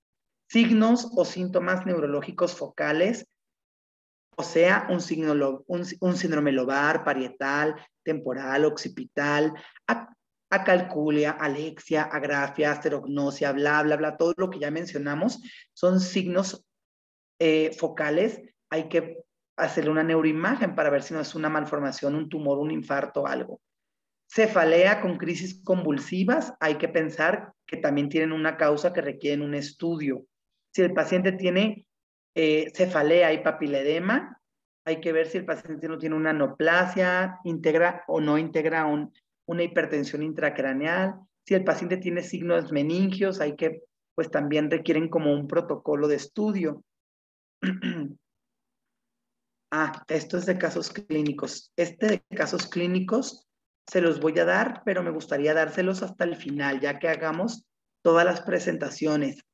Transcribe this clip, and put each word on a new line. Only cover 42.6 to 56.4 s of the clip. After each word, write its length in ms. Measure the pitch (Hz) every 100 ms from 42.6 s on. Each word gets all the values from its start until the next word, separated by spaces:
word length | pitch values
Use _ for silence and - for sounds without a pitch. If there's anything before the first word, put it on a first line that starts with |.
| 160
meningios, 640 | 147 147 175 190 190 196 185
hay 140 | 147
que, 280 | 143 160 160 - _ _
pues 160 | - 156
también 400 | 151 147 151 151
requieren 400 | 160 165 156 165
como 200 | 165 147
un 160 | 147 143
protocolo 640 | 170 170 143 - 147 147
de 80 | 143
estudio. 640 | - - 214 196 160 - - _ _ _ _ _ _ _
<clears throat> 560 | 185 185 185 175 143 - _ _ _ _ _ _ _ _ _ _ _ _ _ _ _
Ah, 300 | 151 151 - -
esto 280 | 156 - 180
es 80 |
de 140 | 185 180
casos 320 | - 170 -
clínicos. 840 | - - 156 151 143 131 - - -
Este 300 | 170 170 214
de 140 | 208 - 185
casos 300 | 156 180 -
clínicos 840 | 175 175 185 185 226 269 - _ _ _ _ -
se 140 | 185
los 180 | 170 143
voy 180 | 156 160
a 60 |
dar, 380 | 170 190 254 -
pero 180 | 214 190
me 80 | 175
gustaría 440 | 156 - 143 151
dárselos 480 | 156 156 185 185 185
hasta 220 | 190 -
el 120 | 175
final, 420 | 165